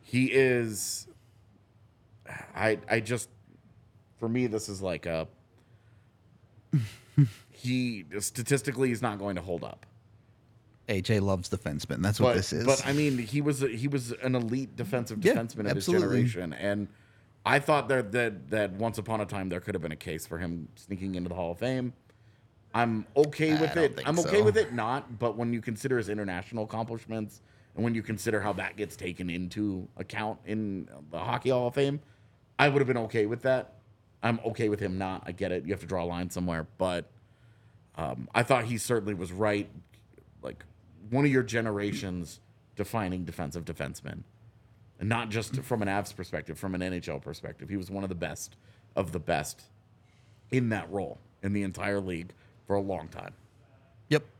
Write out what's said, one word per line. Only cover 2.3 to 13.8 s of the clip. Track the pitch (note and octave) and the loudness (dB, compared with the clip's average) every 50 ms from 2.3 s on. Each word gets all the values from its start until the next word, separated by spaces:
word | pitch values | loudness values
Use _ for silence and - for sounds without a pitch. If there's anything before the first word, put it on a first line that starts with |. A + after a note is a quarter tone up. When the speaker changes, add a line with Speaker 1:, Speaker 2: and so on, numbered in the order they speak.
| - - - - - | -14 -14 -14 -12 -4
Speaker 1:
I, | - G2+ A2 A2 - - - | 0 2 2 2 2 2 2
I | A2 A2+ | 2 2
just, | A2 G#2 B2 A2+ - - - - - - - - _ - - - - _ _ - _ _ _ _ | 2 0 -2 -2 -4 -8 -16 -20 -20 -20 -20 -20 _ -20 -20 -20 -20 _ _ -20 _ _ _ _
for | A#2 A2+ | -2 0
me, | A#2 B2+ B2 | 2 2 2
this | A#2 G#2 A2 - - | 2 0 -2 -4 -4
is | G2+ F#2 | -8 -4
like | G2 F#2 E2+ D#2 - | -4 -4 -4 -4 -4
a, | E2+ E2 D#2+ D#2+ F#2 - _ _ _ _ - _ _ - - _ - - - _ _ _ _ _ - - - _ _ _ - _ _ | -2 -2 -2 -2 -4 -10 _ _ _ _ -20 _ _ -20 -20 _ -20 -20 -20 _ _ _ _ _ -20 -20 -20 _ _ _ -20 _ _
<laughs> | - C#3+ A2 G#2 - - - - - - C#3+ A2+ G2+ - - - | 0 0 0 0 -8 -18 -20 0 4 6 6 6 4 -10 -20 -20
he, | - - - B2 B2+ B2+ B2+ B2 A#2 G2+ F2 D2 F2 G#2 | -20 -6 -2 0 0 2 0 0 -2 -6 -10 -8 -6 -4
statistically, | G2+ - - - A#2 - C#3 C3 - C#3+ A#2 A#2+ C3+ C3 | -4 -4 -4 -4 0 2 2 2 2 -2 0 2 2 2
he's | A#2+ A2 | 2 2
not | B2 A#2 G#2 G2+ | 0 -2 -2 -2
going | G2 G2+ F#2+ | -2 -2 -2
to | F2 | -4
hold | E2+ F#2+ F2 D#2+ C2 | -4 -4 -4 -4 -4
up. | G#1+ G1+ - - - - - _ _ - _ _ _ - _ _ _ _ - _ _ _ _ _ - | -8 -12 -14 -18 -20 -20 -20 _ _ -20 _ _ _ -20 _ _ _ _ -20 _ _ _ _ _ -2
Speaker 2:
A | A2 F#2+ | -2 -2
J | F#2 - A2+ G#2 | 2 2 2 4
loves | G2 G2 F#2+ F2+ E2+ - | 4 4 2 2 0 -4
defensemen. | - - - D#2+ D2 C#2+ - - D2 - | -6 -4 -4 -4 -4 -4 -4 -4 -2 0
That's | E2+ G2+ A2 - | 2 2 4 6
what | - B2+ | 6 6
Speaker 1:
But, | A#2+ | 6
Speaker 2:
this | F2 G2 - | 4 2 0
is. | - D2+ A#2+ | 0 2 4
Speaker 1:
but, | B2+ C3+ C3 A#2+ | 4 4 4 4
I | C3+ | 2
mean, | C#3 D3 D3+ D3 C3+ | 2 4 4 4 2
he | B2 A#2 G#2 C3 D3 | 0 -2 -2 -2 0
was, | D3 D3 D#3 B2+ | 2 2 2 2
he | C#3 B2+ A2 A2+ | 0 -2 0 0